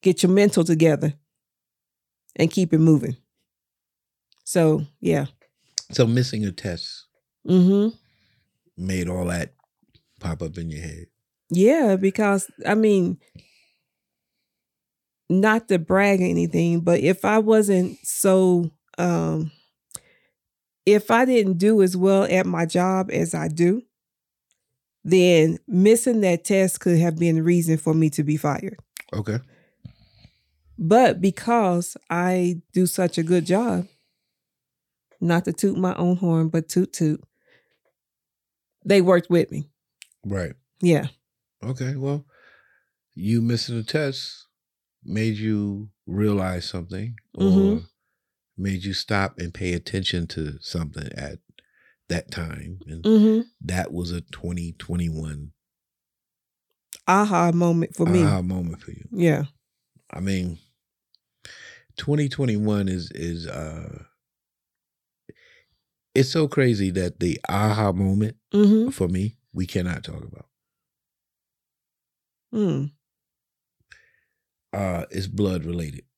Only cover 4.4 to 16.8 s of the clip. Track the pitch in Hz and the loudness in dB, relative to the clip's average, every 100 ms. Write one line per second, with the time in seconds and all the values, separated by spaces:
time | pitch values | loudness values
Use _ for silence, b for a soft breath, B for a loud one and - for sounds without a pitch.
4.4 | - 180 160 156 147 _ 175 156 139 _ | -4 0 2 2 -2 _ -2 -2 -2 _
5.4 | _ _ _ - - - 117 120 127 110 | _ _ _ -12 -8 0 2 2 0 -2
6.4 | 104 87 101 85 - - _ _ _ _ | -6 -6 -8 -8 -10 -16 _ _ _ _
7.4 | - 185 180 202 208 - _ _ _ _ | 0 4 6 4 0 -6 _ _ _ _
8.4 | _ _ _ - 92 92 87 90 87 87 | _ _ _ -10 -6 -4 -4 -4 -4 -4
9.4 | 80 _ _ _ _ _ _ _ 85 82 | -6 _ _ _ _ _ _ _ -8 -8
10.4 | 82 90 82 76 82 80 85 _ _ _ | -8 -8 -10 -10 -12 -14 -18 _ _ _
11.4 | _ 170 202 320 240 190 190 190 208 196 | _ 2 4 4 2 2 0 0 0 0
12.4 | - _ - 208 220 202 180 180 b b | -4 _ -2 2 4 4 2 -4 b b
13.4 | b b b b _ _ _ _ _ _ | b b b b _ _ _ _ _ _
14.4 | _ _ _ _ _ _ _ _ _ 185 | _ _ _ _ _ _ _ _ _ 2
15.4 | 208 220 226 185 160 185 202 196 180 170 | 4 2 0 -2 2 2 4 2 2 0
16.4 | 170 170 170 170 | 0 0 2 2